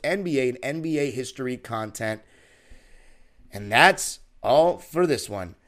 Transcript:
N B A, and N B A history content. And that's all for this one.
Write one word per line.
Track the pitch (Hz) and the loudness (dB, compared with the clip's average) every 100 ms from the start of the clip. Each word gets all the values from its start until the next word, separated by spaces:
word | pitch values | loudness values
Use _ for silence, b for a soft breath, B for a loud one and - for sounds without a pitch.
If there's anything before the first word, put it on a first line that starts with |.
N | 147 196 | -4 -4
B | 180 139 | -2 0
A, | 127 | 0
and | 123 | -2
N | 127 156 | -6 -6
B | 160 151 | -4 -2
A | 143 | -2
history | 113 123 - 127 123 | -4 -10 -8 -6 -6
content. | - 113 107 - 110 110 b b b b b b b b b b b b - | -8 -8 -8 -6 -6 -6 b b b b b b b b b b b b -18
And | 101 101 | -14 0
that's | 113 175 185 - - - _ | 6 8 6 -2 -10 -18 _
all | 107 139 170 180 | 2 4 4 2
for | - 160 180 | -4 0 0
this | 123 - | 0 -4
one. | 101 90 - | -10 -10 -14